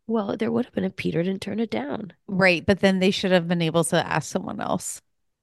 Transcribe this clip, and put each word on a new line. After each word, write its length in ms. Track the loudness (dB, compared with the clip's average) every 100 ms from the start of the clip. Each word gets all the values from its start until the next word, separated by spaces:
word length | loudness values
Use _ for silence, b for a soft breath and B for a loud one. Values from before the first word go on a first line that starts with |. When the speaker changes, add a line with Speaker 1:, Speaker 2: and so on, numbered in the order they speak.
| -4
Speaker 1:
Well, 280 | -4 -2 -2
there 140 | -2
would 140 | -2 -2
have 80 |
been 120 | -4 -4
if 100 | -4
Peter 280 | -4 -2
didn't 180 | -2 -4
turn 180 | -6 -6
it 120 | -4
down. 420 | -6 -6 -8 -10 -16 -6
Speaker 2:
Right, 380 | 4 4 4 2
but 140 | 4
then 200 | 4 4
they 120 | 2
should 200 | 2 2
have 160 | 2 4
been 140 | 0
able 220 | 2 2 2
to 200 | 0 2
ask 220 | -2 -2
someone 320 | -6 -8 -6
else. 400 | -4 -4 -4 -12 _ _ _ _